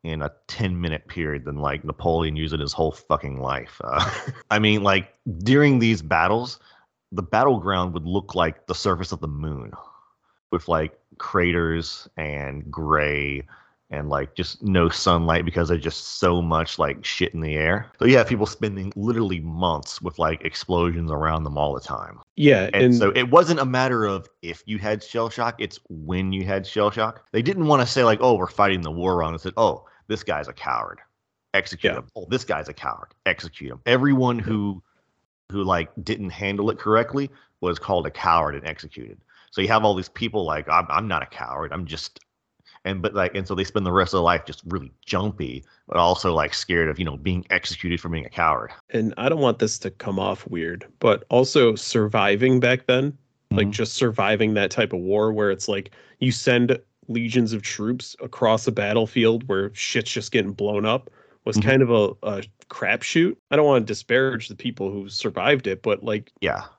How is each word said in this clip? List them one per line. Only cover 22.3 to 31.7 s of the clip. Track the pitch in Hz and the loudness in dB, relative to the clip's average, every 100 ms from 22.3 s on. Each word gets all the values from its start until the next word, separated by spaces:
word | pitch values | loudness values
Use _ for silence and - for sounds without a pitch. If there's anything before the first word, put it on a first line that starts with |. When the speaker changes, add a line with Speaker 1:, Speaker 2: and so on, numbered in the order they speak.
| - | 4
Speaker 2:
Yeah, | 143 110 95 | 6 6 4
Speaker 1:
And | 98 123 | 4 6
Speaker 2:
and | |
Speaker 1:
so | 120 101 | 6 4
it | 110 123 | 2 6
wasn't | 151 165 160 | 6 6 2
a | 135 | 2
matter | 127 131 123 104 | 0 2 2 0
of | 98 - _ | -2 -8 _
if | 82 82 | -12 -12
you | - 107 | -8 -6
had | 107 107 | -2 -4
shell | - 120 113 | -4 -4 -4
shock, | 117 117 117 | -2 -4 -4
it's | 104 - _ | -10 -10 _
when | 80 76 90 95 | -14 -6 -4 -2
you | 95 95 | -2 -2
had | 98 98 | -4 -2
shell | 104 104 | 0 0
shock. | 110 110 - _ | 0 -4 -4 _
They | 110 | -2
didn't | 123 196 156 | 0 0 4
wanna | 143 120 | 4 4
say, | - | 4
like, | 120 107 | 4 6
"Oh, | 127 107 | 4 4
we're | 90 | 0
fighting | - 101 95 | 2 2 2
the | 80 | -2
war | 82 92 90 | -2 0 2
wrong." | 80 | 0
They | 82 | -4
said, | 92 92 | -6 2
"Oh, | 107 - - _ _ | 2 2 -12 _ _
this | 107 | -6
guy's | - 76 76 | -4 -6 -6
a | |
coward. | - - 60 50 50 _ _ _ _ _ | -10 -6 -4 -6 -14 _ _ _ _ _
Execute | 98 - | -4 -4